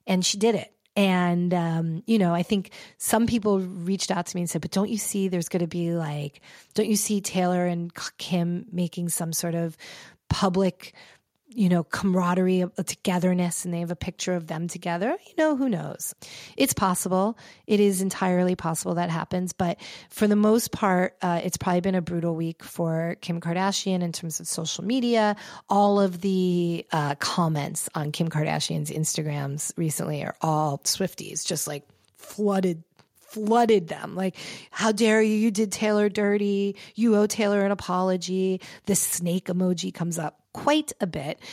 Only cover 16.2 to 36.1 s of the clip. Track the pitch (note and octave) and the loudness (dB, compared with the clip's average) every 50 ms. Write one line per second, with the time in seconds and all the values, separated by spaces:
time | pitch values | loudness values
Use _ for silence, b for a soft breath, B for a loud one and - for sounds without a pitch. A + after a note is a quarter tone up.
16.2 | B B B B B B B B C4+ C4+ - - G#3 F#3+ F#3 - - F#3 F#3 F#3 | B B B B B B B B 0 0 2 2 2 2 2 0 0 0 2 2
17.2 | F#3+ A3 A#3 B B B B B B B G#3+ G3+ G#3 G3+ G3 F3+ F#3+ F#3+ - - | 2 0 -2 B B B B B B B 4 4 6 4 4 2 0 -2 -2 0
18.2 | F#3+ F#3 F3+ F3+ F3+ F3+ F3+ - - E3 D#3+ - - F#3 F3+ E3+ F3 F3 E3 E3 | 0 2 2 4 2 2 0 0 -2 -2 -2 -2 -2 -2 -2 -2 0 0 -2 -2
19.2 | - - - F3+ F#3 F3 - - F#3+ F3 F3 - B B B B B B - - | -4 -2 -2 -2 -2 -2 -2 -2 -2 -2 -2 -4 B B B B B B -4 0
20.2 | G#3+ G#3 G#3 G#3 G#3 G#3+ A3 A#3 - - - - - G3 F#3 F3+ F3+ - - - | 2 4 4 6 6 6 4 4 2 0 -4 0 2 2 4 4 2 0 -2 -4
21.2 | - F3+ E3+ E3+ - F3+ - - - F#3 F3+ F3+ F3 G3 F#3 F#3 E3 - F3 E3+ | -2 -2 -2 0 -2 -4 -4 -4 0 0 2 2 2 2 0 0 -2 -2 -4 -2
22.2 | E3 E3+ E3 D#3+ E3 E3 E3 - - - - - E3+ E3 D#3+ D#3+ E3 E3+ F3 - | -2 -2 -2 -2 -4 -6 -6 -8 -14 -12 -6 -4 -2 -2 0 -2 -2 -4 -6 -6
23.2 | - - E3+ E3+ E3 E3 E3+ F3+ F#3+ G3 F#3+ - - G3 F#3 F3+ F3+ E3+ D#3+ - | -6 -6 -6 -4 -4 -2 -2 0 0 0 0 -2 -2 -2 -2 0 -2 -2 -4 -6
24.2 | - E3 D#3 - E3+ - - - E3 D#3+ - - E3+ G3 B3 C4+ A#3+ A#3+ A#3 A3+ | -8 -8 -8 -8 -8 -8 -6 -6 -6 -6 -6 -6 -4 -2 0 0 2 2 4 4
25.2 | G#3+ G#3 G#3 G#3 B B B B B B G3 G3+ G#3 G3+ G3+ G3+ G3 F#3+ F3 F3 | 4 2 2 -2 B B B B B B 4 4 6 6 6 4 4 2 0 0
26.2 | F3+ G3 F#3+ F#3 F#3 F3+ F3 F3 F3 E3+ E3+ E3 - - - D#3 D3 C#3+ C#3+ - | -2 0 2 2 2 2 2 2 2 0 -2 -4 -4 -4 -2 -2 0 0 -2 -2
27.2 | - - - - E3+ D#3+ D#3 D3 C#3 - D#3 - - - - D#3+ D3 D3 D3 - | -4 -4 0 0 2 2 2 0 -2 -4 -6 -6 -8 -6 -6 -4 -4 -4 -2 -2
28.2 | E3+ E3 - D#3 D#3 D#3+ D#3 D#3 - - D#3+ D#3 D3 D3+ - D#3 D#3 - - - | -2 0 0 0 0 0 0 -2 -2 -2 -4 -4 -4 -4 -4 -2 -2 -2 -2 -2
29.2 | D#3 D3+ D3 D3 C#3+ C#3 C#3 D3+ - - - - E3+ D#3 D3 - E3 D#3 D3+ C#3+ | -4 -4 -4 -4 -4 -4 -6 -6 -6 -6 -4 -2 -2 -2 -2 -2 -4 -4 -4 -4
30.2 | - - - - - D#3+ D#3 D3+ D#3 D3+ C#3+ C#3 - - - - G3 F3 - - | -6 -8 -6 -2 0 0 2 2 2 0 -2 -2 -2 -2 -2 0 -2 -4 -4 -8
31.2 | - - - D#3 - - F3+ D3+ - D#3 D3 C#3+ - _ _ _ _ _ _ - | -12 -10 -8 -8 -6 -4 -4 -4 -4 -6 -8 -10 -12 _ _ _ _ _ _ -20
32.2 | - - - - G#3 G3+ G3 F#3+ F#3 F#3 E3+ E3 E3 _ _ _ _ _ _ _ | -20 -14 -6 -2 0 2 2 2 2 0 0 -2 -8 _ _ _ _ _ _ _
33.2 | _ - - A3 G#3+ G#3 A3+ A#3+ A#3+ A3+ A3+ G3 E3+ D#3+ D#3 - - - E3+ F3+ | _ -16 -10 -4 0 2 4 4 6 6 4 4 2 0 -8 -10 -10 -8 -6 -4
34.2 | F#3+ F#3 - B B B B B B B B - G3+ A3 A3 G#3 A#3 G#3+ G#3+ A3 | -4 -4 -4 B B B B B B B B 0 0 2 2 4 4 4 6 6
35.2 | A3 A3 G#3+ G#3+ G#3+ A#3 G3 G3+ A3 G3+ F3+ - A3 G#3+ G#3 G#3 G#3 G#3 | 4 4 4 2 2 2 2 2 0 -2 -2 -2 0 2 2 4 2 2